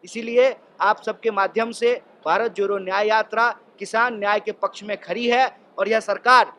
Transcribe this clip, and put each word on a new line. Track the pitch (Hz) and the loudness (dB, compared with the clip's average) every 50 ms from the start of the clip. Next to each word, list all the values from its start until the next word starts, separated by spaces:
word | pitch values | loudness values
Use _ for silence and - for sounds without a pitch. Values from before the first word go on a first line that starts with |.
| - | -20
इसीलिए | 180 - 226 226 226 233 240 254 269 233 - - _ _ _ | -14 -12 -10 -10 0 2 4 4 4 0 -4 -16 _ _ _
आप | 175 196 214 214 | 0 0 0 0
सबके | - 226 214 220 - 226 | -4 -8 -8 -4 -4 -2
माध्यम | 208 196 196 190 - 220 226 233 | 0 0 -2 0 0 -2 -4 -4
से | 233 - 240 240 247 - - _ _ _ _ | -4 -2 0 0 0 -2 -6 _ _ _ _
भारत | 156 165 196 226 233 | -2 0 0 0 -2
जोड़ो | - 196 196 196 202 | -2 -2 -2 -2 -2
न्याय | 196 185 185 190 196 214 | -4 -4 -2 -2 0 0
यात्रा | 214 214 220 214 214 - 220 233 240 208 - _ _ _ _ | 2 2 2 0 0 0 0 0 0 0 -4 _ _ _ _
किसान | 202 190 - 226 233 247 233 214 | -14 -6 -2 0 0 0 -2 -4
न्याय | 202 202 208 214 | -2 0 0 0
के | 208 214 | -2 -6
पक्ष | 202 _ - 190 - - 202 | -8 _ -6 -6 -6 -8 -10
में | 208 202 | -10 -10
खड़ी | 196 - - 180 220 240 | -10 -8 -8 -8 -4 -2
है | 240 240 247 262 233 - _ _ _ _ - | 0 2 2 2 0 -2 _ _ _ _ -4
और | 196 202 | -2 0
यह | 220 220 | 0 -2
सरकार | 214 - 202 - - 233 254 254 220 - - | 0 -2 -6 -2 2 4 6 6 4 2 -4